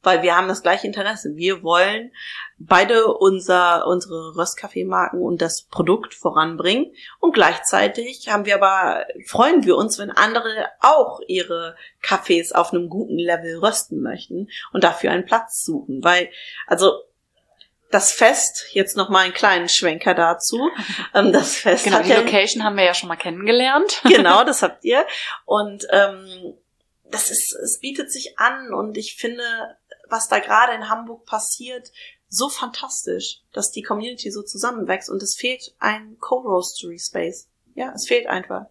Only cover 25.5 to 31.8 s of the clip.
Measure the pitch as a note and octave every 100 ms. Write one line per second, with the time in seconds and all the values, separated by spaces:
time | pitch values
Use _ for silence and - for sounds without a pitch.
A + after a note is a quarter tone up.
25.5 | G#3 G#3 G3+ - G3 G3+ F#3+ F#3+ F#3 F3+
26.5 | - _ _ _ _ _ G#3+ - - -
27.5 | - - - C4 C#4 C#4+ C4 - - A#3
28.5 | C4+ B3+ F#3+ G#3+ G#3+ G#3+ - A#3 A#3+ A#3+
29.5 | A3+ G#3+ - _ - _ A3+ - G#3 G3+
30.5 | G#3+ B3 A3+ G#3+ A3+ A3+ A#3 _ A3 -
31.5 | - A#3+ B3+